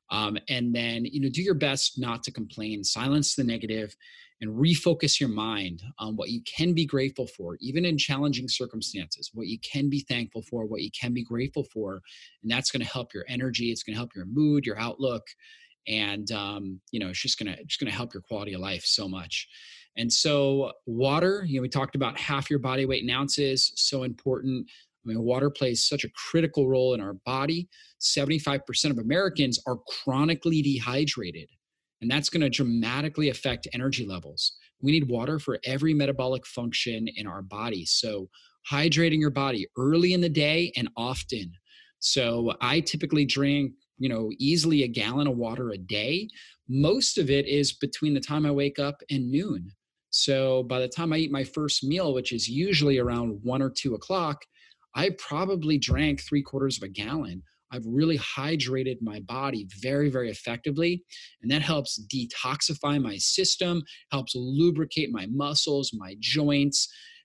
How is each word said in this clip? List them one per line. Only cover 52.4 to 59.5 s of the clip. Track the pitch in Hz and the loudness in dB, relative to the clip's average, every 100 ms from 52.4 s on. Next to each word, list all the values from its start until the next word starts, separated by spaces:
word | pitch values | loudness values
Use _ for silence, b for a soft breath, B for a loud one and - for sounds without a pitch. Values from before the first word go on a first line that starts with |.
| - | -2
usually | 135 190 165 147 131 | 0 2 4 4 4
around | 120 120 117 101 | 2 0 -2 -4
one | 117 135 | -2 0
or | 135 | -2
two | 131 135 110 | -2 -2 -4
o'clock, | - 190 160 147 - b b b b | -2 -2 0 -4 -10 b b b b
I | 127 190 - | -2 -2 -2
probably | - 147 190 185 156 147 | -4 -2 0 0 2 2
drank | - 139 151 139 | 2 2 2 0
three | - 147 | 0 -2
quarters | 139 135 135 127 | 0 -2 -2 -2
of | |
a | 98 | -8
gallon. | 95 107 156 110 90 - _ _ | -8 -4 -4 -4 -8 -14 _ _
I've | 123 113 | -10 -2
really | 127 160 147 | 2 2 2
hydrated | - - 143 165 127 131 131 120 | -2 -6 -2 -2 -2 -2 -2 -4
my | 113 107 | -6 -6
body | 95 123 139 | -6 -2 -2